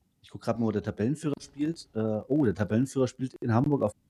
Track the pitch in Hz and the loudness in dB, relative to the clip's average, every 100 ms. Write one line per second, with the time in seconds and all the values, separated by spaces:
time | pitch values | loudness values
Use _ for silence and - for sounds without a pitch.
0 | _ _ - - - 113 113 104 104 - | _ _ -18 -6 -4 0 0 0 -2 -2
1 | 110 151 151 139 - 139 151 165 - 110 | -2 -2 -4 -6 -8 -6 -4 -6 -8 -4
2 | 110 107 - 147 120 92 98 110 135 135 | -2 -2 0 2 2 2 0 2 0 0
3 | 127 - 127 - 120 113 147 139 107 - | 0 -2 -8 -4 2 4 4 2 0 -2